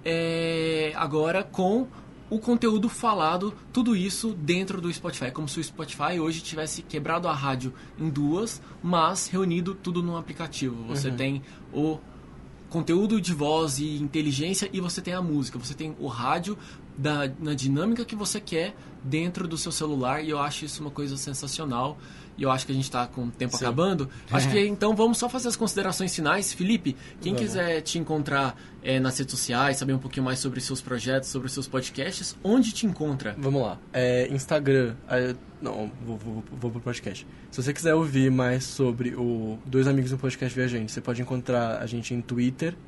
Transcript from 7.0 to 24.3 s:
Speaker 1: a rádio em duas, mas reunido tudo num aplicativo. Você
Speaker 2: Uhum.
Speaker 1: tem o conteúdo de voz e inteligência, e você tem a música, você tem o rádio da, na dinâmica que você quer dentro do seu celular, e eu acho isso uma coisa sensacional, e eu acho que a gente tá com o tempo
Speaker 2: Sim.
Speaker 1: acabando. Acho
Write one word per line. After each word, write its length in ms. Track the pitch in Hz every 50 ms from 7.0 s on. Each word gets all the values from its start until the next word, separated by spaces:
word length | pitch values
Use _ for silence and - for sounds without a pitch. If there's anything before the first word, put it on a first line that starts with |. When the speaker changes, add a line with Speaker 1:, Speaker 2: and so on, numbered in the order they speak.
| 143 160 165 170 175 175
Speaker 1:
a 60 | 156
rádio 400 | 139 139 139 135 127 123 131 127 - - - - -
em 120 | - 160
duas, 520 | 139 139 143 143 156 180 220 226 - - - - - - -
mas 440 | 170 180 170 160 160 190 185 - -
reunido 460 | - 185 190 185 170 175 175 180 196
tudo 280 | - - 175 175 175 175
num 140 | 175 170 170
aplicativo. 580 | 160 - 147 - 170 160 - - 139 131 120 117 113 113
Você 220 | 135 143 139 135
Speaker 2:
Uhum. 60 | 131
Speaker 1:
tem 260 | 120 131 135 139 139 135 - - - - - -
o 240 | 143 147 160 156 151 - - - - - - - - - - - - - -
conteúdo 520 | - 170 156 135 165 180 208 214 226 220
de 120 | 180 175 180
voz 460 | 143 147 147 156 160 165 156 131 131
e 180 | 147 156 151 147
inteligência, 720 | 147 139 135 156 151 151 135 131 151 170 190 190 - 196 -
e 80 | 190
você 180 | 180 175 170 -
tem 120 | - 175 180
a 80 | 185
música, 360 | 185 170 151 147 135 - - 127
você 160 | 117 127 143
tem 220 | 131 160 156 151 -
o 80 | 147 139
rádio 500 | 117 117 117 127 151 170 170 185 214 - - - - - - - - -
da, 320 | 135 151 151 147 143 135 131 -
na 140 | 165 151 147
dinâmica 500 | 135 123 135 139 143 170 220 233 226 233
que 120 | 226 -
você 260 | 214 208 - - 214
quer 340 | 190 - - 160 165 196 208 - - - - - -
dentro 440 | 131 139 156 165 180 175 - 185 170
do 100 | 165 156
seu 140 | - 175
celular, 500 | 156 - - 156 147 135 127 123 131 151
e 100 | 156 156
eu 80 | 151 143
acho 260 | 143 147 139 - -
isso 160 | 147 - -
uma 100 | 151 147
coisa 240 | 139 - 147 139 135
sensacional, 840 | 139 - 147 135 131 - 139 - - 160 147 123 120 131 139 151 - - - - - - - - -
e 60 | 139
eu 80 | 135
acho 140 | 127 135 131 -
que 40 |
a 40 | 135
gente 160 | 135 135 -
tá 160 | - 127 120 120
com 160 | - 131 123
o 60 | 120
tempo 260 | 117 - 131 123 120 120
Speaker 2:
Sim. 60 | 131
Speaker 1:
acabando. 420 | 120 117 135 170 196 190 160 135 131 - - -
Acho 180 | -